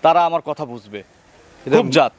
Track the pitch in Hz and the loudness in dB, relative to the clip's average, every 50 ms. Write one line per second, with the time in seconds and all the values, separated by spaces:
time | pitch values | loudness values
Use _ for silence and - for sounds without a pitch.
0 | - 156 160 175 175 165 165 165 - 151 147 - 151 127 117 120 101 101 101 104 | 2 2 2 2 2 0 -2 -4 -6 -6 -10 -10 -10 -12 -12 -18 -18 -16 -16 -16
1 | 95 _ _ _ _ _ _ _ _ - - - - 131 131 - - 131 127 156 | -16 _ _ _ _ _ _ _ _ -20 -20 -16 -6 2 2 2 2 4 2 2
2 | 143 117 _ | 2 2 _